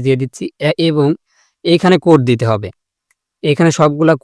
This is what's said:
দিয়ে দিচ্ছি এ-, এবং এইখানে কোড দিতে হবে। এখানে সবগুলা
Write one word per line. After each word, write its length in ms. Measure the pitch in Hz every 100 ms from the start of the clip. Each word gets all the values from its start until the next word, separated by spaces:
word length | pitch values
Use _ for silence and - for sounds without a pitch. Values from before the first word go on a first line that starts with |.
| 127
দিয়ে 120 | 131
দিচ্ছি 220 | 131 - - - 143
এ-, 80 | - 165
এবং 180 | 151 143 170 _ _ _ _ -
এইখানে 240 | 170 185 180 175
কোড 140 | 156 123
দিতে 160 | 117 113
হবে। 180 | 107 98 - _ _ _ _ _ _
এখানে 260 | 156 143 165 156
সবগুলা 340 | 151 147 160 156